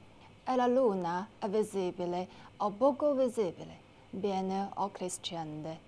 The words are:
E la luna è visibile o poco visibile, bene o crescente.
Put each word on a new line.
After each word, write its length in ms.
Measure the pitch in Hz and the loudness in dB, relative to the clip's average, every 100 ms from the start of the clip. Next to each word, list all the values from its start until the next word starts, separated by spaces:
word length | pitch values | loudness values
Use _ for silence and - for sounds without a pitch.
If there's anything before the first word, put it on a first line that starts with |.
| - - - - | -20 -20 -20 -10
E 140 | - 254 | -2 2
la 100 | 247 | 4
luna 640 | 247 254 190 175 175 208 - | 4 4 4 0 -2 -4 -6
è 120 | 220 | -2
visibile 760 | 208 208 196 180 170 175 175 185 - - - | 0 0 0 -2 -2 -2 -2 -4 -10 -18 -4
o 140 | 208 | -2
poco 440 | 202 269 262 302 | 2 2 4 2
visibile, 640 | 269 262 233 190 - 160 165 - - - | 4 2 2 -2 -2 -10 -16 -20 -20 -14
bene 600 | 196 196 190 190 190 196 - | -4 -2 0 0 0 -2 -2
o 140 | - | -4
crescente. 920 | - 180 - - 170 160 151 156 160 | -4 -6 -6 -6 -6 -6 -8 -8 -10